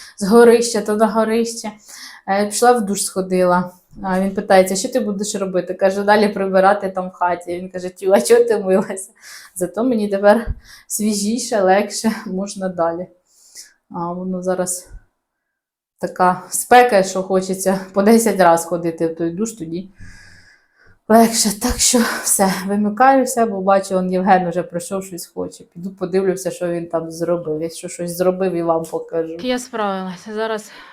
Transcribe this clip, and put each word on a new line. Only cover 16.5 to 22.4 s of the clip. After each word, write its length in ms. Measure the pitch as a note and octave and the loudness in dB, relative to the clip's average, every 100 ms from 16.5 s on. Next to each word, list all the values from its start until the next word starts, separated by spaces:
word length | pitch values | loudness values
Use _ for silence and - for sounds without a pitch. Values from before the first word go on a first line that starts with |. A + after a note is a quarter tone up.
| - - B3 B3 G#3 | -6 6 6 8 4
що 200 | F#3 F#3+ | 2 -2
хочеться 580 | F#3+ F#3+ F#3+ F#3 F#3+ F#3+ - | -2 -2 -2 -4 -2 -2 -2
по 100 | - | 0
десять 380 | G3+ A3+ A3+ F#3+ | 4 4 4 4
раз 240 | F3 E3 | 6 6
ходити 420 | - E3+ E3+ E3 E3 | 2 -4 -4 -2 -4
в 100 | E3 | -2
той 140 | E3+ | -4
душ, 220 | E3+ A3+ | -4 -6
тоді 360 | A3 D#3+ E3+ F#3+ - - - - - _ _ _ _ _ _ - | -8 -10 -10 -12 -18 -20 -20 -20 -20 _ _ _ _ _ _ 2
легше. 520 | A3 A3+ A3+ A3 G3+ | 4 4 2 -2 -2
Так 180 | B3+ - | -4 0
що 200 | - B3 A3+ - | 2 2 0 -2
все, 300 | - - | -2 0